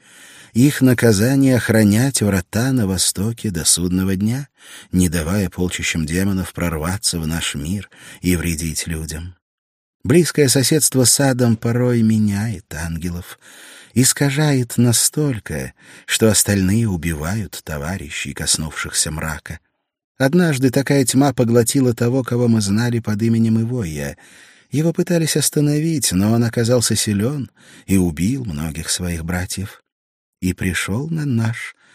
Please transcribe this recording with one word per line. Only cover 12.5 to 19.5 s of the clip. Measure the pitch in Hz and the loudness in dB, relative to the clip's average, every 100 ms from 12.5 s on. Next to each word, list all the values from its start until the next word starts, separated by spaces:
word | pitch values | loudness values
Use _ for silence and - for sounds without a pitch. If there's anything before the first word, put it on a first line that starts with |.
| 92 - | -6 -10
ангелов, | 76 82 82 87 87 - - - - - - - | -8 -8 -6 -6 -8 -12 -20 -20 -20 -20 -20 -4
искажает | 117 131 - 143 139 151 135 120 - | 2 2 2 0 2 2 2 0 2
настолько, | 120 113 - 151 147 110 - 76 65 - - - - | 2 4 0 0 -2 -2 -6 -8 -8 -12 -20 -18 -6
что | - 110 | 2 4
остальные | 101 - 101 92 110 113 | 4 2 2 2 2 0
убивают | 90 82 78 78 110 90 - | -2 -4 -4 -4 -6 -8 -12
товарищей, | - 76 71 95 73 - 71 | -10 -8 -6 -8 -8 -10 -10
коснувшихся | 69 76 - 78 - 76 - 80 | -6 -4 -2 -4 -8 -6 -4 -4
мрака. | 78 78 76 - | -4 -6 -8 -12